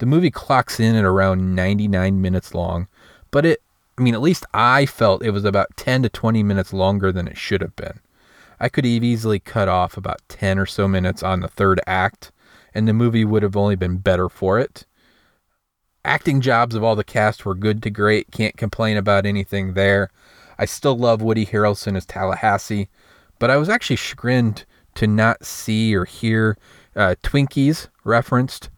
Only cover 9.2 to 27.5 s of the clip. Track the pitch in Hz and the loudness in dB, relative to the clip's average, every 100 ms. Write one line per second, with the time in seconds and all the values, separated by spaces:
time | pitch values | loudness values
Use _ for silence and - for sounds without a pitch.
9.2 | 113 104 - 113 98 90 90 - 92 - | 0 -2 -2 -2 0 0 -2 -4 -8 -10
10.2 | - - 98 95 95 - 98 95 90 85 | -12 -4 -2 0 -2 -2 0 0 0 -2
11.2 | 92 92 90 - 98 95 - - 98 - | -4 -4 -4 0 2 2 0 -2 -2 -4
12.2 | - _ _ _ _ 104 110 110 120 113 | -18 _ _ _ _ -2 0 2 2 2
13.2 | 107 107 101 101 101 98 92 90 98 90 | 2 2 0 0 0 0 -2 -2 0 0
14.2 | 90 - 95 104 135 - - _ _ _ | 0 -2 0 0 -2 -8 -20 _ _ _
15.2 | _ _ _ _ _ _ _ _ - 147 | _ _ _ _ _ _ _ _ -6 -4
16.2 | - 139 131 117 117 113 113 107 104 120 | 0 0 2 2 0 0 0 -2 -2 -2
17.2 | 107 107 101 95 107 107 110 104 104 107 | 0 -2 -6 -4 -2 -2 -4 -2 2 0
18.2 | - - 107 - 107 - 110 107 101 101 | -2 -4 -4 -4 -6 -2 -2 0 2 2
19.2 | 98 101 95 98 95 92 98 98 95 _ | 2 -2 -4 -4 -4 0 2 2 0 _
20.2 | _ - - - 107 - 143 123 120 113 | _ -20 -20 -6 -6 -2 -2 2 2 2
21.2 | 113 110 107 107 104 101 - 98 - - | 2 0 0 0 0 0 -4 -6 -6 -6
22.2 | 95 95 110 101 - 104 98 _ _ _ | -4 -2 0 0 -2 -6 -6 _ _ _
23.2 | _ - 120 139 156 233 - 123 - - | _ -4 0 2 0 -2 -2 -4 -4 -8
24.2 | 120 127 117 104 - _ _ - 110 107 | -2 2 2 -2 -10 _ _ -4 0 2
25.2 | 113 113 - - - 110 110 101 90 - | 2 0 -6 -10 -4 0 2 0 -2 -4
26.2 | 113 110 110 104 _ - _ - 98 90 | -2 2 0 -2 _ -20 _ -2 0 0
27.2 | - 143 139 | -2 0 0